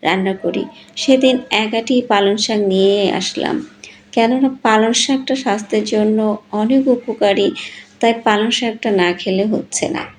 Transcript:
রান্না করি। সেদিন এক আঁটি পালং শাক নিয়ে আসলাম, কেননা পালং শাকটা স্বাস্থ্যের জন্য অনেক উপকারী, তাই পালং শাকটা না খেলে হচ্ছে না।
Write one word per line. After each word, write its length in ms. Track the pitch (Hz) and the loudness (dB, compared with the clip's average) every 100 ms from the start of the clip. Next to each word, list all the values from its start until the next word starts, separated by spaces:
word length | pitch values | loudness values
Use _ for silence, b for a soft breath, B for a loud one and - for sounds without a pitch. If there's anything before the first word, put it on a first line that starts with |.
রান্না 320 | - 190 190 | 0 0 -2
করি। 300 | 190 170 - - B B - | -2 -4 -4 -6 B B -8
সেদিন 400 | - 262 262 254 - | 2 4 4 2 0
এক 200 | 214 220 | -2 0
আঁটি 220 | 226 226 254 | -2 0 0
পালং 340 | 240 202 196 214 | 2 2 2 0
শাক 240 | - 214 202 | -2 0 2
নিয়ে 300 | 190 196 202 196 | 4 4 4 0
আসলাম, 440 | - 190 - - - - - B B _ | -2 -4 -4 -2 -4 -6 -18 B B _
কেননা 380 | - 226 254 269 262 | 0 2 2 0 0
পালং 320 | 233 214 220 | 0 2 2
শাকটা 420 | 240 - 269 262 262 | 0 0 -2 -2 -4
স্বাস্থ্যের 500 | - 202 208 214 214 | -2 -4 -2 -4 0
জন্য 340 | 220 214 214 214 208 _ | 0 2 2 0 -2 _
অনেক 320 | 208 214 269 269 | -4 2 2 2
উপকারী, 600 | 240 - 220 208 202 202 - B B B _ | 0 -2 -2 2 2 0 -2 B B B _
তাই 160 | 233 226 | 0 2
পালং 260 | 233 208 220 | 2 2 0
শাকটা 380 | 226 233 220 233 | -2 -4 -4 -2
না 180 | 202 175 | 0 0
খেলে 300 | 175 - 190 208 | -2 -4 -2 0
হচ্ছে 400 | 214 - - - | -2 -4 -6 -4
না। 140 | - - | -6 -10